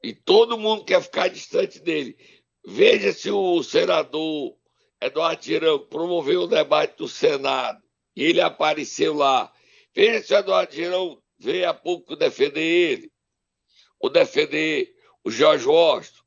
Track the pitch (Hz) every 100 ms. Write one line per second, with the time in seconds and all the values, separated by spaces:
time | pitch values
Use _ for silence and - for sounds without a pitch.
0 | 113 - - 196 233 233 214 214 - 185
1 | - - 185 - - - - - 165 160
2 | 69 - _ _ _ _ - 101 208 220
3 | 196 175 - 202 185 170 131 - 170 175
4 | 151 156 160 151 139 _ _ _ _ _
5 | 131 135 165 160 - 160 160 147 139 151
6 | 170 175 139 180 175 160 147 151 151 _
7 | 143 - - 143 135 135 120 - _ _
8 | _ - 147 170 170 - 151 151 139 -
9 | 156 151 139 131 104 _ _ _ _ -
10 | 208 226 202 208 196 185 180 135 175 180
11 | 180 135 _ _ - 170 180 160 160 175
12 | _ 151 143 - 139 143 160 170 170 123
13 | - _ _ _ _ _ _ _ _ _
14 | - 151 - - 151 147 156 156 190 _
15 | _ _ - 113 151 151 123 160 165 123
16 | - _